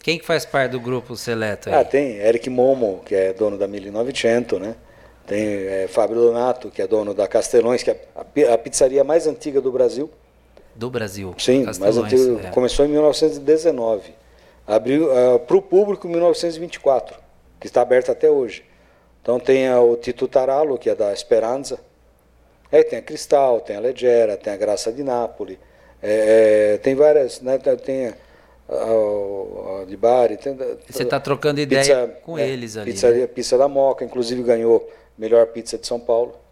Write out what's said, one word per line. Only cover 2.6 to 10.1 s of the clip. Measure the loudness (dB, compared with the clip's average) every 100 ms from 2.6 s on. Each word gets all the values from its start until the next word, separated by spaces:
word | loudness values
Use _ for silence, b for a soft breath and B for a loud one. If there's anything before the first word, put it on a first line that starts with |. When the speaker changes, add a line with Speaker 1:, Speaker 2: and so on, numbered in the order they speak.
| 2 2 -2 -4 -4
Speaker 2:
que | 0
é | 0
dono | 0 -4 -2
da | -6
Mille | -8 -10
e |
novecento, | -6 -6 -2 0 0 -2 -6
né? | -6 -12 b b b b -8
Tem, | -4 -4 -4 -4
é, | -4 -4
Fábio | -2 0 2
Donato, | 2 2 -2 -4 -8
que | -8
é | -2
dono | -2 -2
da | -2 0
Castelões, | 0 2 2 2 0
que | -2
é | -4 -6 -18
a | -6
pi-, | 0 2
a | 2
pizzaria | 0 0 2 2 2
mais | 2 0
antiga | -4 -4 -2
do | -2
Brasil. | 0 0 0 -10